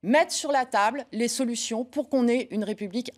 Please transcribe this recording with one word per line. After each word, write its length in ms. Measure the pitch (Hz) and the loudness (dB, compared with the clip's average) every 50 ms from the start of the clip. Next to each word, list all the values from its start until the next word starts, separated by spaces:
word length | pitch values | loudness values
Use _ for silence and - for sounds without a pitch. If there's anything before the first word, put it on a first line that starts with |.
| - | -2
mettre 300 | 180 247 302 330 - - | 2 4 4 4 2 0
sur 180 | - - 302 | -6 -2 0
la 140 | 285 269 254 | 0 0 0
table 400 | 254 - 208 202 214 254 285 247 - - | 2 2 2 2 2 2 -2 -8 -8 -4
les 160 | 214 233 233 | -2 -2 0
solutions 560 | - - 262 233 240 226 - - 226 220 254 | 0 0 -2 -2 -2 -4 -4 -4 -4 -4 -6
pour 240 | 247 - 285 294 - | -6 -4 -6 -4 0
qu'on 200 | - 269 240 233 | 2 2 4 4
ait 200 | 233 254 233 247 - | 4 2 0 -2 -4
une 120 | 208 208 | -4 -2
république 480 | 190 214 - 208 196 180 240 240 247 - | -2 -4 -6 -6 -6 -6 -6 -6 -6 -8